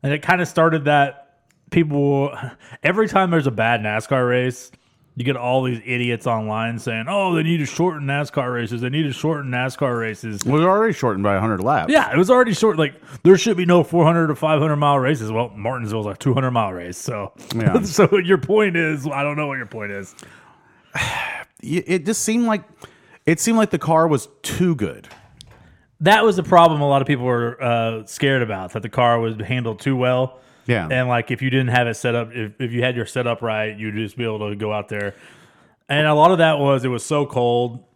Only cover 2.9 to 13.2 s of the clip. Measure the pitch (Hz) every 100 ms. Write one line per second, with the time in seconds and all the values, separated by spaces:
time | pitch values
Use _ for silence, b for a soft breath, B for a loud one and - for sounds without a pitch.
2.9 | 185 220 190 185 170 135 110 113 117 107
3.9 | 107 - 135 123 123 127 123 - _ _
4.9 | _ _ - 120 131 123 131 127 120 113
5.9 | 123 123 117 - 113 110 107 113 117 -
6.9 | 113 117 202 190 165 160 170 143 - 175
7.9 | 156 139 139 147 - 123 120 113 117 123
8.9 | 143 156 127 151 156 139 123 127 - 139
9.9 | 120 113 107 117 104 113 147 175 196 226
10.9 | 170 127 98 101 98 110 101 104 143 78
11.9 | 302 - 131 185 247 247 185 220 160 151
12.9 | - B 139